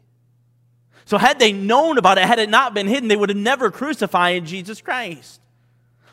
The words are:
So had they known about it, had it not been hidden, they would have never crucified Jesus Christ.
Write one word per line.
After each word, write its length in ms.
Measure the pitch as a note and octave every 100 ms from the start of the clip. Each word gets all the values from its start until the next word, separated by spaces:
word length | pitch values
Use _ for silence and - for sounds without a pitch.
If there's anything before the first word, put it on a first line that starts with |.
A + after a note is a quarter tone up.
| _ _ _ _ _ _ _ _ _ _ -
So 120 | G3+
had 220 | B3 C#4+
they 120 | A3+
known 460 | G3 G3 B3 E4 C4+
about 220 | F#3 F#3+
it, 60 | F#3
had 120 | A#3
it 140 | G#3+
not 240 | A3 C4 G#3
been 100 | G3
hidden, 240 | C4+ A3+
they 60 | G#3
would 140 | G3+
have 80 | G3+
never 340 | G#3+ C4+ A3+
crucified 760 | - C#4+ D4 G#3 F3+ F3 F3+ D#3+
Jesus 340 | F#3+ F3+ A3
Christ. 640 | - B3+ G#3+ D3 - - _ _ _ _ _ _ _